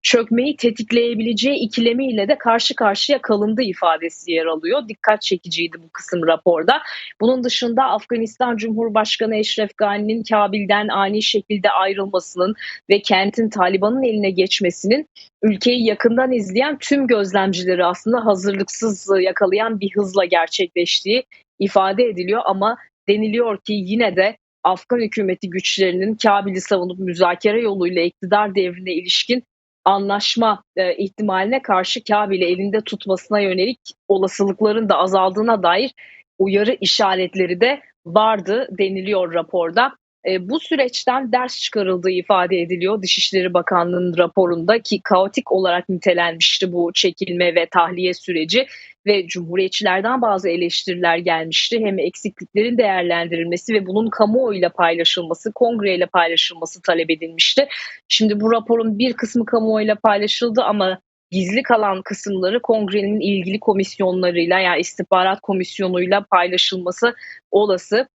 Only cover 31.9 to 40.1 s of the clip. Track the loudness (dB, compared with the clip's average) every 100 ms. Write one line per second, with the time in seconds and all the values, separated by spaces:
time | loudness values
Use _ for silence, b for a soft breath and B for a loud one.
31.9 | -6 0 0 0 0 0 0 0 -2 -4
32.9 | -10 -4 -4 0 0 0 0 -2 -2 -14
33.9 | _ 0 2 2 0 -2 2 0 2 2
34.9 | 2 4 2 2 0 0 2 2 2 -2
35.9 | B B B _ _ 0 2 0 0 -2
36.9 | 2 2 2 -2 -2 -2 2 0 0 b
37.9 | _ 0 2 4 2 0 -2 -2 -2 -2
38.9 | -2 -2 -2 0 -2 -2 -2 0 2 0
39.9 | -2 _